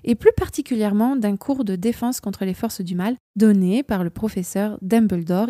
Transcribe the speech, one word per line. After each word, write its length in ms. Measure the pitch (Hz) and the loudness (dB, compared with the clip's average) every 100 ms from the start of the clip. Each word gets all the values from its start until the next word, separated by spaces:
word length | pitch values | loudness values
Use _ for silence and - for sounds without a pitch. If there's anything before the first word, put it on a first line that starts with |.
et 120 | - | -2
plus 180 | 233 427 | 4 4
particulièrement 800 | - 370 - - 226 208 208 240 | 4 -2 -4 -4 0 0 2 2
d'un 220 | 277 208 196 | 0 -2 -2
cours 260 | - 269 | -4 -2
de 140 | 202 185 | -2 -2
défense 420 | 226 233 240 - | -2 -2 -4 -4
contre 240 | 202 - | -8 -6
les 100 | 190 | -6
forces 280 | 185 226 - | -4 -6 -6
du 120 | 180 | -6
mal 220 | 180 202 247 _ 196 | -2 -2 -4 _ 2
donné 440 | 220 202 180 233 | 6 6 4 0
par 220 | 277 196 | 0 -2
le 60 | 170 | -2
professeur 680 | - 220 190 180 196 214 208 | -4 -6 -4 -4 -4 -4 -4
Dumbledore 680 | 185 226 214 175 170 180 | 2 4 4 0 0 0